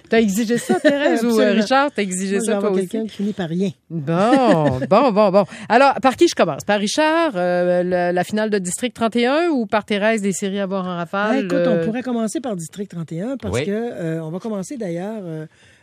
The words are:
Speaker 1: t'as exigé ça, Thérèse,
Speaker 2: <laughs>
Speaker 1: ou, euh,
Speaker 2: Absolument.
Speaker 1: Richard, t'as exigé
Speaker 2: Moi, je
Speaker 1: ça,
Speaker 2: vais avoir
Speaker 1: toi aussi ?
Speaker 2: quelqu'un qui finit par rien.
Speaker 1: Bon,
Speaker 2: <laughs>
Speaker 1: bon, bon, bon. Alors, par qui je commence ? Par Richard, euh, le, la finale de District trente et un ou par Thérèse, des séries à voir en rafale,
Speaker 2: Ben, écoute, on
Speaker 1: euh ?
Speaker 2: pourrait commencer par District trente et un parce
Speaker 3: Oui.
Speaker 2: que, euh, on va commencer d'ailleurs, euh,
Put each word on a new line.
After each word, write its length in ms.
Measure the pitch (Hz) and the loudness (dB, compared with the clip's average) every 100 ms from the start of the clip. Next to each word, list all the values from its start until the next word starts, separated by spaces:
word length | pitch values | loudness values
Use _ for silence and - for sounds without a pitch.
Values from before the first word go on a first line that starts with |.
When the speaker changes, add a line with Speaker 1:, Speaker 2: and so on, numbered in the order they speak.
| - | 0
Speaker 1:
t'as 100 | 226 | 2
exigé 380 | 220 190 220 240 | 2 0 0 -2
ça, 220 | - 359 | 0 2
Thérèse, 420 | 302 285 285 - | 4 4 2 2
Speaker 2:
<laughs> 20 | |
Speaker 1:
ou, 40 | 233 | 2
euh, 20 | |
Speaker 2:
Absolument. 280 | 220 214 202 | 4 4 2
Speaker 1:
Richard, 300 | 202 269 285 - | 2 2 2 -2
t'as 60 | |
exigé 360 | 190 180 190 202 | -4 -4 -2 -2
Speaker 2:
Moi, 20 | |
je 60 | 220 | 0
Speaker 1:
ça, 60 | |
Speaker 2:
vais 40 | 202 | 0
avoir 140 | 202 | 0
Speaker 1:
toi 100 | 190 | 0
aussi ? 80 | 185 | -2
Speaker 2:
quelqu'un 180 | 220 220 | -4 -6
qui 80 | - | -4
finit 160 | 202 | -4
par 160 | 202 165 | -4 -4
rien. 200 | 170 190 - - | -2 -4 -6 -10
Speaker 1:
Bon, 880 | 165 143 170 220 269 240 170 147 127 | -8 -2 2 4 4 4 4 2 0
Speaker 2:
<laughs> 100 | 131 | 2
Speaker 1:
bon, 220 | 202 269 | 4 6
bon, 180 | 196 208 | 4 4
bon. 140 | 190 190 - 196 | 4 2 -4 2
Alors, 240 | 226 269 - | 4 4 4
par 140 | 262 247 | 0 4
qui 100 | 339 | 2
je 60 | |
commence ? 300 | - 185 139 - | 4 0 0 -2
Par 140 | 202 | 0
Richard, 540 | 202 - 311 330 320 185 | 0 0 2 2 0 0
euh, 480 | 180 180 180 180 | 0 2 2 2
le, 280 | 180 180 175 | 0 0 0
la 120 | 180 | 0
finale 260 | 180 214 220 | -2 -2 0
de 80 | 202 | -2
District 340 | 180 - 247 - | -2 -4 -6 -2
trente 200 | 226 240 | -2 0
et 120 | 240 | 2
un 220 | 294 349 | 2 0
ou 160 | 277 214 | 0 0
par 180 | 214 - | -2 -2
Thérèse, 380 | 202 214 226 | 0 0 0
des 80 | 196 | -2
séries 260 | 185 196 202 | -2 -4 -4
à 60 | 190 | -4
voir 200 | 196 185 | -4 -6
en 80 | 175 | -6
rafale, 480 | 170 196 214 240 190 | -6 -2 0 0 0
Speaker 2:
Ben, 100 | 175 | 0
écoute, 100 | 175 | 0
on 40 | 170 | 0
Speaker 1:
euh ? 80 | 165 | -2
Speaker 2:
pourrait 160 | 240 | -4
commencer 400 | 254 233 220 320 | -4 -4 -4 -4
par 140 | 247 190 | -6 -8
District 340 | 160 180 202 | -8 -12 -10
trente 220 | 170 156 | -10 -8
et 100 | 165 | -8
un 160 | 226 269 | -8 -8
parce 160 | - | -6
Speaker 3:
Oui. 120 | 117 160 | -4 -4
Speaker 2:
que, 40 | |
euh, 520 | 214 233 208 165 160 | -4 -6 -6 -6 -6
on 80 | 160 | -8
va 80 | 180 | -8
commencer 360 | 233 202 180 285 | -8 -8 -8 -8
d'ailleurs, 460 | 190 170 196 220 | -8 -6 -8 -10
euh, 220 | 175 160 156 _ _ _ | -10 -10 -12 _ _ _